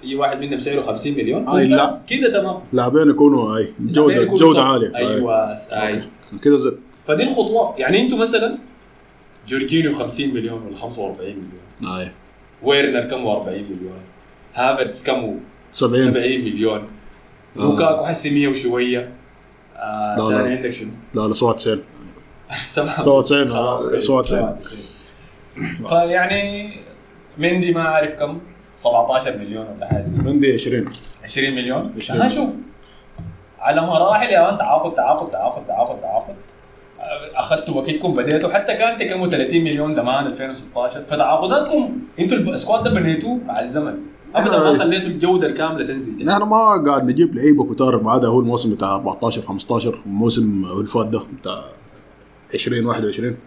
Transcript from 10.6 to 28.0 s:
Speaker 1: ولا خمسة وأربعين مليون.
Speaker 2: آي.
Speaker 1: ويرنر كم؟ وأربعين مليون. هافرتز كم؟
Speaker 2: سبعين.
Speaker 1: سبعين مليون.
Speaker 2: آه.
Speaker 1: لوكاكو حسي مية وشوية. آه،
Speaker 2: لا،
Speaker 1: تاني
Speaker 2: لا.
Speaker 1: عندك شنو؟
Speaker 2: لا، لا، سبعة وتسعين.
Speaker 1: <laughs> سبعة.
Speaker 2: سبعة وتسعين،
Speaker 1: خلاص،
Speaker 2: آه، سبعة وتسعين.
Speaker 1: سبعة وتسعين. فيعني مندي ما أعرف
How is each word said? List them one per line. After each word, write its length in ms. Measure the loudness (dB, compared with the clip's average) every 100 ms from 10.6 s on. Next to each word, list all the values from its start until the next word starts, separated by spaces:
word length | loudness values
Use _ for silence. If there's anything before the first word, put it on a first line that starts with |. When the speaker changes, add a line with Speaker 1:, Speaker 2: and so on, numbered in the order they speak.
| -12
Speaker 1:
ولا 100 | -12
خمسة 260 | -12 -8
وأربعين 340 | -8 -8 -12 -12
مليون. 640 | -14 -18 -20 -14 -10 -8
Speaker 2:
آي. 120 | -10 -14 -20 -20 -20 -6
Speaker 1:
ويرنر 480 | 0 2 2 0 -4
كم؟ 140 | -4
وأربعين 380 | -2 -2 -4 -10
مليون. 360 | -10 -10 -12 -14 -20 -20 -20 -20 -16
هافرتز 500 | -2 0 0 -2 -4
كم؟ 360 | -4 -2 -4 -8 -12 -20 -12
Speaker 2:
سبعين. 380 | -2 2 4 4
Speaker 1:
سبعين 340 | 2 0 -2
مليون. 340 | -4 -2 -2 -2
Speaker 2:
آه. 840 | -8 -18 -20 -20 -20 -20 -20 -2
Speaker 1:
لوكاكو 440 | 0 2 2 2
حسي 260 | 0 -4 0
مية 180 | 2 2
وشوية. 640 | 0 -2 0 0 -2 -6 -16 -20 -20 -20 -20 _ -12
آه، 380 | -10 -6 -4 -2
Speaker 2:
لا، 180 | 0 0
Speaker 1:
تاني 120 | 0
Speaker 2:
لا. 80 | -2
Speaker 1:
عندك 140 | -4
شنو؟ 200 | -8 -12 -14 -8
Speaker 2:
لا، 60 | -4
لا، 120 | -2
سبعة 180 | 0 0
وتسعين. 300 | 0 -2 -4 -6 -20 -20 -20 -20
Speaker 1:
<laughs> 380 | -20 -14 -12 -6
سبعة. 260 | -4 -2
Speaker 2:
سبعة 220 | 0 4 4
وتسعين، 300 | 4 2 2
Speaker 1:
خلاص، 380 | 0 -2 -2 -2
Speaker 2:
آه، 60 | -2
سبعة 160 | 2 2
وتسعين. 260 | 2 0
Speaker 1:
سبعة 140 | -2 -6
وتسعين. 1300 | -14 -18 -18 -20 -20 -20 -20 -20 -20 -10 -10 -8 0
فيعني 840 | 2 4 2 0 -2 -4 -6 -10 -16 -20 -20 -20 -20 -20 -4
مندي 340 | 0 0 0
ما 80 | 0
أعرف 300 | 2 0